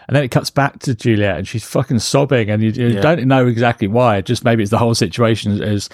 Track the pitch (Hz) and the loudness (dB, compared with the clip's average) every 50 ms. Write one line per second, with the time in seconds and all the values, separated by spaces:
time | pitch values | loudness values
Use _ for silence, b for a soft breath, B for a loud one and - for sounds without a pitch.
0 | B B 123 143 143 120 - 147 - - - 143 135 139 - - - 143 120 - | B B -2 0 0 0 -2 -2 -2 -2 -2 -2 -2 -2 -2 -6 -6 -4 -4 -2
1 | - 123 110 104 104 98 92 78 98 - - 113 - - - - 131 - 135 110 | 0 0 2 2 2 0 -2 -4 -6 -8 -8 -10 -8 -4 -4 -2 -2 0 -2 -2
2 | - - - 139 143 131 143 120 110 101 107 107 110 110 107 123 123 120 113 98 | -2 0 0 0 2 2 2 0 0 0 0 0 0 0 0 0 0 0 0 2
3 | 98 151 175 165 123 131 135 131 123 123 117 113 123 117 117 - 113 98 107 123 | 2 0 0 2 2 2 4 4 4 2 2 2 0 0 0 0 -2 0 2 2
4 | 127 120 104 98 95 - 120 - - 120 117 113 101 98 113 110 120 117 117 - | 2 2 2 0 0 -2 -4 -2 0 0 0 0 0 0 0 0 2 2 2 0
5 | 117 - - - 117 113 113 104 - 107 101 104 - 107 107 101 - - | 0 -2 0 0 0 2 0 0 -2 -2 -2 -2 -2 -2 -2 -4 -4 -8